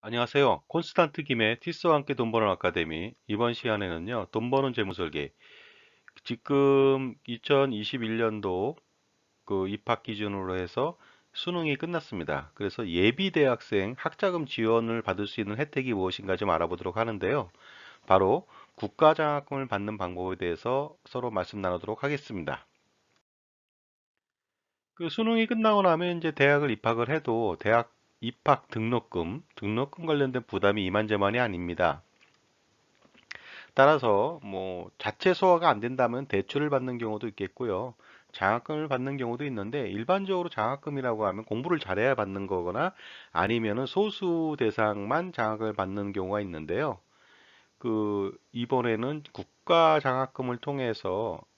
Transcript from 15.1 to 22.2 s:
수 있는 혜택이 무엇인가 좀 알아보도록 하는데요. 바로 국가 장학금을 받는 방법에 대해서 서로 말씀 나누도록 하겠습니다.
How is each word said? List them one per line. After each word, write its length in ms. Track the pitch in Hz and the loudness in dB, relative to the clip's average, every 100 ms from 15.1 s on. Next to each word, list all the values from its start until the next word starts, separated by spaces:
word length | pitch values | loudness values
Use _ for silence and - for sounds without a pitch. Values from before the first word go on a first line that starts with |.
| 101 101 | -4 -4
수 140 | - | -4
있는 180 | 101 107 | -6 -4
혜택이 360 | 151 143 127 | -4 -4 -2
무엇인가 420 | 104 92 90 95 92 | 0 -2 -4 -4 -2
좀 140 | 101 | 2
알아보도록 480 | 82 85 87 92 90 | 2 0 -2 -4 -2
하는데요. 520 | 113 104 92 139 95 _ - - - - - | -2 0 0 -2 -4 _ -20 -20 -20 -20 4
바로 400 | 95 95 143 - - - - | 4 6 2 -2 -20 -20 -10
국가 380 | 104 - 156 | -10 4 4
장학금을 560 | 160 151 147 143 139 131 | 6 0 0 -4 -8 -4
받는 280 | 101 101 107 | -4 -4 -6
방법에 380 | 90 90 92 92 | -6 -4 -6 -4
대해서 580 | 90 82 120 131 147 - - | -4 -4 -2 -2 -4 -12 -10
서로 260 | 127 123 | -8 -4
말씀 300 | 104 87 104 | -4 -4 -4
나누도록 420 | 95 90 107 110 | -2 -2 -4 -6
하겠습니다. 640 | 143 147 | -4 -6